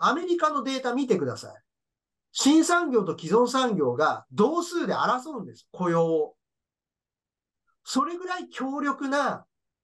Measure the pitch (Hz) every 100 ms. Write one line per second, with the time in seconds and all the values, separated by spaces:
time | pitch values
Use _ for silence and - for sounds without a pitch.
0 | 196 285 359 339 302 285 269 262 254 247
1 | 262 190 131 107 - - _ _ _ _
2 | _ _ _ - 269 311 320 339 320 240
3 | 165 147 160 220 240 262 247 180 131 120
4 | 151 117 - 131 240 339 - 339 233 131
5 | 165 254 311 262 135 - _ - 180 165
6 | 165 160 147 - _ _ _ _ _ _
7 | _ _ _ _ _ _ _ _ - 262
8 | 311 349 359 359 262 - 262 285 285 -
9 | 277 285 254 - - _ _ _